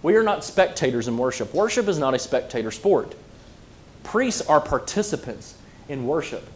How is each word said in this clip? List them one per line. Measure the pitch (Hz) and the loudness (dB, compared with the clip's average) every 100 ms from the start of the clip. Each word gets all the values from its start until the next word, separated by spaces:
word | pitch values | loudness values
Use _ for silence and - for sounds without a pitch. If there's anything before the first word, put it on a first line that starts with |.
We | 156 220 | 6 4
are | |
not | 220 196 | 4 0
spectators | - - 185 - 139 120 113 | -2 2 2 2 0 0 -2
in | 117 | 0
worship. | 127 - 110 | 0 -2 -2
Worship | 165 220 247 208 | 0 2 2 0
is | 160 | 0
not | 135 | 2
a | 127 | 0
spectator | - - - 123 110 | 0 -2 -2 -4 -4
sport. | - 202 151 - - - - - - - - - - | -2 2 2 0 -14 -20 -20 -20 -20 -20 -20 -20 -18
Priests | - 220 254 - | -4 0 0 -2
are | - 151 | 4 4
participants | - 135 - - 208 139 127 107 - - - - - | 4 -4 -2 -4 -2 -4 -6 -12 -16 -20 -20 -20 -12
in | 139 120 | -8 -2
worship | 156 135 104 - | -2 -4 -10 -12